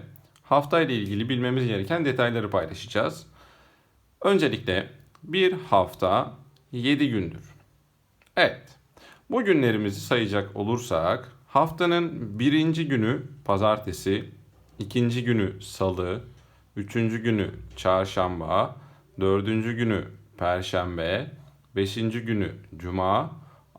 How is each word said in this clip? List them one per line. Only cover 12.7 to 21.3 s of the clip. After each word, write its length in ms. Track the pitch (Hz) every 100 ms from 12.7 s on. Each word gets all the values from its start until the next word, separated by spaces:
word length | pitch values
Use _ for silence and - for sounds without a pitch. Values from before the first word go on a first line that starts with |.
| 160 151
günü 340 | 131 107 135 - -
pazartesi, 840 | - 98 107 107 - - 95 101 107 - - _ _ -
ikinci 460 | 101 123 120 120
günü 380 | 120 117 95 98
salı, 640 | - - 95 92 90 107 - - - _ _ -
üçüncü 460 | 101 120 113 113
günü 280 | 117 107 87 - - -
çarşamba, 1000 | 92 95 95 - 90 87 80 92 123 - - - _ -
dördüncü 560 | 95 98 101 110 113 117
günü 280 | 117 98 - - - -
perşembe, 960 | 87 90 92 92 90 85 82 101 156